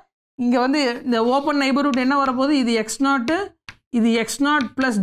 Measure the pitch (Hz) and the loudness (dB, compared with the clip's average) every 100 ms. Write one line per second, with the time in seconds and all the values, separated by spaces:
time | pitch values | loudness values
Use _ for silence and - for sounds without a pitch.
0 | _ _ _ - 240 247 254 302 262 240 | _ _ _ -6 0 2 2 2 0 -2
1 | - 233 233 269 294 285 269 269 285 254 | -2 0 2 0 0 0 0 2 0 0
2 | 254 285 269 254 269 294 240 226 220 - | 0 0 0 0 2 2 2 0 -2 -2
3 | 277 277 233 339 392 _ - - _ 233 | 0 0 0 -2 -4 _ -20 -20 _ 0
4 | 226 233 220 - 277 294 226 - 262 214 | 2 0 -2 -2 0 0 -2 -2 -2 0